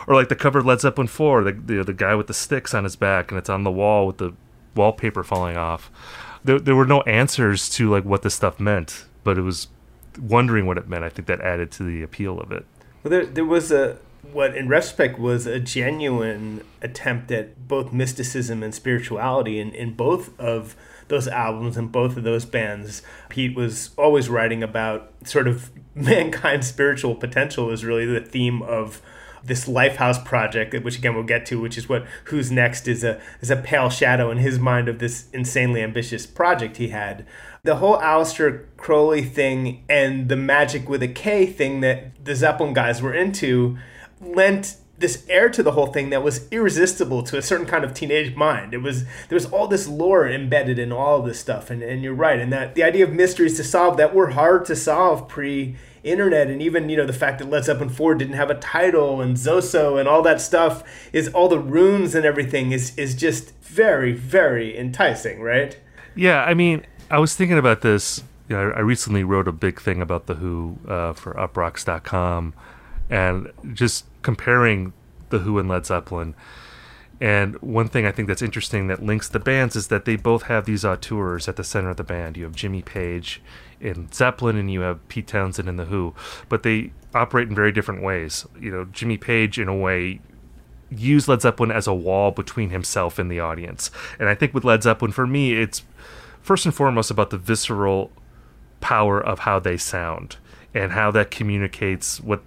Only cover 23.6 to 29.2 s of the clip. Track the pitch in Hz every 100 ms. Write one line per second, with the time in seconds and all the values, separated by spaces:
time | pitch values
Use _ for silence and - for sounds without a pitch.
23.6 | 117 113 - - 151 147 123 120 113 113
24.6 | 110 110 110 110 - - - 147 123 120
25.6 | - - - 147 131 202 160 - 156 143
26.6 | 127 - 143 131 131 113 120 135 143 -
27.6 | 117 113 113 117 117 117 113 127 123 120
28.6 | 117 117 110 - - -